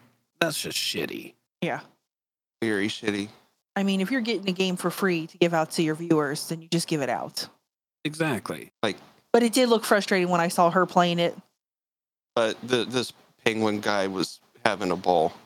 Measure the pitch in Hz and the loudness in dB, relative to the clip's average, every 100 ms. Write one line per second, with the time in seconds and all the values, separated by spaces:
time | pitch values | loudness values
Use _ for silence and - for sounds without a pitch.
0 | _ _ _ - 170 151 82 - - - | _ _ _ -2 -2 -2 -6 -6 -4 -4
1 | 73 - - _ _ - 170 131 - _ | -6 -8 -14 _ _ -8 -6 -6 -10 _
2 | _ _ _ _ _ - 113 104 107 - | _ _ _ _ _ -6 -2 0 -2 -2
3 | 110 101 104 - _ _ _ - 196 196 | -4 -4 -6 -12 _ _ _ -2 0 0
4 | 190 262 226 208 196 180 190 180 180 - | 0 -2 -2 -4 -4 -2 -2 0 -4 -2
5 | 196 170 160 - 170 170 160 - 156 156 | 0 0 -4 0 2 2 0 0 0 0
6 | 170 156 147 147 - 165 165 170 - 160 | 2 2 2 -2 -6 -10 -4 -4 -2 -2
7 | 127 98 65 - - _ _ _ _ _ | -2 -4 -6 -10 -12 _ _ _ _ _
8 | 156 156 160 110 - 78 - - 107 92 | -8 -4 -2 -2 -4 -10 -12 -4 -4 -4
9 | - _ _ 233 233 226 254 226 - 214 | -12 _ _ 2 4 4 4 4 4 2
10 | 190 196 175 175 170 185 170 185 180 185 | 2 0 2 2 2 4 4 4 2 4
11 | 175 170 170 - - _ _ _ _ _ | 2 2 -2 -2 -18 _ _ _ _ _
12 | _ _ _ - 113 95 120 123 101 127 | _ _ _ 0 0 0 -2 0 0 -2
13 | 113 - _ _ 120 110 110 104 107 104 | -4 -8 _ _ -2 0 0 0 0 0
14 | 98 95 82 - _ _ 113 98 95 87 | 0 -2 -4 -6 _ _ 0 0 -2 -2
15 | 95 87 78 - | 2 2 2 -2